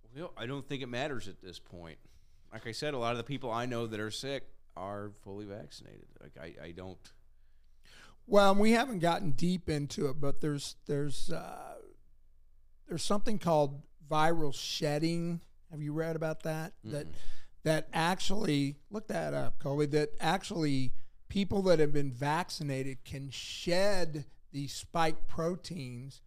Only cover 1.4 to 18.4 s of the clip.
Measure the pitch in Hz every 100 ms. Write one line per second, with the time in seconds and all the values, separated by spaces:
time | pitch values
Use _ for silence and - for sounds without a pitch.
1.4 | 92 82 - 90 85 76 - - - -
2.4 | - 110 117 110 151 139 117 120 117 135
3.4 | 120 113 123 120 117 107 107 104 135 139
4.4 | - - - - 95 101 104 101 101 98
5.4 | 104 101 - - - - - - 71 -
6.4 | 80 - 80 85 92 90 - - - -
7.4 | - - - - - - - - - 208
8.4 | 202 196 214 226 269 202 165 170 190 135
9.4 | 175 180 - 151 143 - 147 160 143 143
10.4 | 156 143 - - - 143 147 - - 165
11.4 | - - 151 - - - - - - _
12.4 | - - - - - 165 - 202 - 208
13.4 | 175 156 143 139 - - 147 156 156 165
14.4 | 151 - - - 151 147 160 170 170 170
15.4 | - - - 151 147 151 160 160 160 156
16.4 | 165 156 156 - - 147 160 160 - -
17.4 | - - 156 156 156 165 165 185 - 196